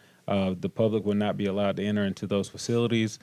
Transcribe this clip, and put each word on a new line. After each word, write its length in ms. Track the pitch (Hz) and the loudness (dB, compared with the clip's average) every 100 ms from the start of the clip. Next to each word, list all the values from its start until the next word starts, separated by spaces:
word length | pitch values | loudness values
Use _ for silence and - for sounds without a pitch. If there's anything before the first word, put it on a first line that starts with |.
| - _ - | -20 _ -4
Uh, 280 | 101 95 90 | 0 0 -2
the 80 | 95 | -4
public 380 | - 110 107 101 | 0 2 2 0
will 80 | |
not 240 | 101 104 98 | 0 0 0
be 80 | 101 | -2
allowed 300 | 95 101 98 | 0 0 0
to 60 | |
enter 220 | 101 104 | 0 0
into 220 | 98 95 98 | 0 -2 -2
those 240 | 101 95 | -2 -2
facilities. 680 | - - 117 117 117 110 - | -6 -2 0 2 2 0 -2